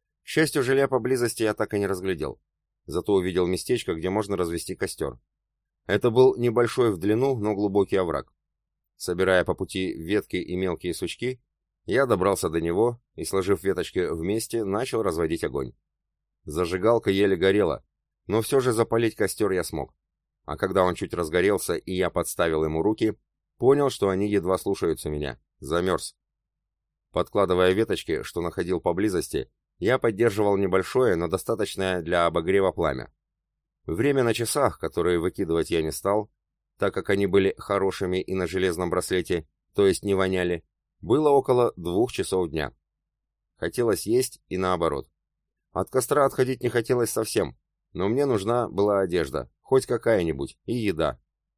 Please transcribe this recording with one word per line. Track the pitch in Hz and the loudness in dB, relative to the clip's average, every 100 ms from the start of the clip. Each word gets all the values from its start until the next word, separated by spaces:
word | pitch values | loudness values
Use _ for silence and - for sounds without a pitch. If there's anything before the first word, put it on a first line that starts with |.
| _ _ | _ _
К | - | -6
счастью, | - 156 151 | 0 0 0
жилья | 123 135 139 | 0 2 2
поблизости | 131 117 127 120 - | 0 0 0 0 0
я | 110 104 | -2 -2
так | 107 | -2
и | 104 | -2
не | 101 | -2
разглядел. | 95 95 87 73 - _ _ _ _ - | -2 -4 -4 -6 -10 _ _ _ _ -8
Зато | 78 110 | -6 0
увидел | 101 92 87 90 | 2 2 0 0
местечко, | 92 - 123 - 82 | -2 -2 -4 -4 -6
где | 87 | -2
можно | 101 101 95 | -4 -2 -2
развести | 87 85 - 92 | -4 -4 -8 -8
костер. | 95 - 71 58 _ _ _ _ _ _ - | -8 -6 -8 -8 _ _ _ _ _ _ -4
Это | 101 123 | 0 2
был | 113 131 123 | 4 4 4
небольшой | 120 113 120 - 120 | 0 2 0 2 0
в | 92 | 0
длину, | 95 110 135 127 | 0 0 0 -2
но | 104 101 | -2 -2
глубокий | 104 98 95 98 | 0 2 2 2
овраг. | 90 71 - _ _ _ _ _ _ - | 0 -4 -6 _ _ _ _ _ _ -12
Собирая | - 87 92 92 | -6 0 4 4
по | 87 87 | 2 -2
пути | 92 95 92 | -4 -4 -4
ветки | 65 80 101 - 90 | -6 -2 -2 -2 -6
и | - 90 | -4 -4
мелкие | 92 82 90 | -2 -4 -6
сучки, | 82 85 - 123 127 _ _ _ _ - | -6 -6 -6 -8 -8 _ _ _ _ -2
я | 107 135 | 0 2
добрался | 101 95 95 87 | 2 2 2 0
до | 82 | 0
него | 82 87 117 120 _ - | 0 2 0 0 _ -12
и, | 85 | -4
сложив | 98 90 95 | -2 0 0
веточки | 95 90 85 - 85 | 0 -2 -2 -2 -2
вместе, | 82 82 107 - 117 | -2 -2 -2 -2 -4
начал | 101 101 131 113 | -2 -4 -2 -2
разводить | 101 80 82 82 | -2 0 -2 -2
огонь. | 82 65 64 - _ _ _ _ _ _ | -4 -4 -8 -10 _ _ _ _ _ _
Зажигалка | 80 76 82 90 104 117 110 | -8 -4 -2 0 2 2 2
еле | 98 101 92 | 4 4 4
горела, | 92 104 92 64 _ _ _ _ - | 4 4 2 -2 _ _ _ _ -4
но | 104 | -2
все | 110 139 | 2 2
же | 127 | 2
запалить | 113 113 117 117 - | 2 2 2 0 0
костер | 101 - 104 | -4 0 -2
я | 92 | 0
смог. | 85 78 69 _ _ _ _ _ - | -4 -6 -8 _ _ _ _ _ -12
А | 76 | -4
когда | 98 95 | 0 2
он | 90 | 2
чуть | 87 90 85 | 2 -4 -4
разгорелся | 82 85 92 98 - | -2 2 2 2 -2
и | 85 - | -4 -4
я | 92 87 | -2 -2
подставил | - 82 - 85 78 | -2 -4 -2 0 0
ему | 78 78 | 0 0
руки, | 87 107 110 101 _ _ _ - | 0 0 -2 -4 _ _ _ -2
понял, | 123 143 139 | 2 4 2
что | - 98 | 0 0
они | 95 104 | 0 0
едва | 101 85 92 | 0 0 -2
слушаются | - 95 87 78 - | 0 -2 0 -2 -4
меня, | 76 73 60 _ - | -6 -6 -10 _ -14
замерз. | 69 82 92 85 - - _ _ _ _ _ _ _ _ _ | -4 -2 0 -2 -4 -16 _ _ _ _ _ _ _ _ _
Подкладывая | - 85 104 95 90 92 | -4 -2 0 2 4 4
веточки, | 92 113 95 - 80 | 4 0 -2 -4 -6
что | - - | -4 -6
находил | 76 - 87 90 | -6 -4 -4 -2
поблизости, | 87 87 107 92 - 73 - _ _ - | -2 0 0 -2 -4 -6 -8 _ _ -6
я | 95 131 | -2 0
поддерживал | 117 101 117 98 104 98 | 0 2 0 2 0 2
небольшое, | 98 92 90 127 127 87 | 2 0 0 0 2 2
но | 85 | 0
достаточное | 90 - 113 104 - 95 90 | -2 -2 -4 -4 -2 -2 -2
для | 80 87 85 | 0 2 2
обогрева | 82 82 98 95 | 0 2 2 2
пламя. | - 80 64 57 _ _ _ _ _ _ _ - | 0 -2 -2 -8 _ _ _ _ _ _ _ -8
Время | 85 131 135 | -2 2 2
на | 120 110 | 2 2
часах, | 117 147 127 - | -2 0 0 0
которые | 80 - 87 87 | -6 0 0 2
выкидывать | 85 - 90 82 80 | 0 -2 -2 0 0
я | 85 | 0
не | 78 | -2
стал, | 73 98 104 104 _ _ _ _ - | -2 -2 -2 -2 _ _ _ _ -4
так | 101 | -4
как | 95 - | -2 -2
они | 101 98 | 0 2
были | 98 95 - | 4 2 0
хорошими | - 101 95 - 92 92 | -2 0 0 -2 -2 -2
и | - 95 | -2 -4
на | 87 | -2
железном | 92 92 82 90 | 0 0 0 -2
браслете, | 87 - 92 85 87 80 _ _ | -2 -2 -2 -2 -4 -6 _ _
то | - 101 | 2 2
есть | 90 | 2
не | 101 | 0
воняли, | 98 95 92 90 87 - _ _ _ | 0 0 0 -2 -4 -8 _ _ _
было | 85 127 151 | 0 2 6
около | 139 135 123 120 - | 4 4 2 2 0
двух | 85 90 120 | -2 0 0
часов | - 92 92 87 | -2 -2 -2 -2
дня. | 78 71 - _ _ _ _ _ _ _ - | -4 -6 -8 _ _ _ _ _ _ _ -8
Хотелось | 85 101 120 95 - | -6 -2 0 0 0
есть | 117 127 - - | 0 0 -6 -10
и | 92 | -4
наоборот. | 92 90 82 71 - _ _ _ _ _ _ | 0 0 0 -2 -8 _ _ _ _ _ _
От | 92 92 | -6 -2
костра | 131 127 147 135 | -2 0 2 2
отходить | - 131 127 | 2 -2 0
не | 120 | -2
хотелось | 120 113 123 117 | -2 0 0 0
совсем, | - 110 113 80 - _ _ _ | -2 -2 -2 -2 -6 _ _ _
но | 78 95 | -4 -2
мне | 120 143 | 0 2
нужна | 113 95 120 110 | 0 0 -2 -2
была | 87 104 101 | 0 2 4
одежда, | 92 87 71 69 64 _ | 2 0 -2 -4 -8 _
хоть | - 131 - | 0 2 2
какая-нибудь, | 120 - 110 85 71 71 - - | -2 2 2 2 -2 -6 -10 -6
и | 120 | -4
еда. | 107 80 78 64 _ _ _ | -2 0 -2 -4 _ _ _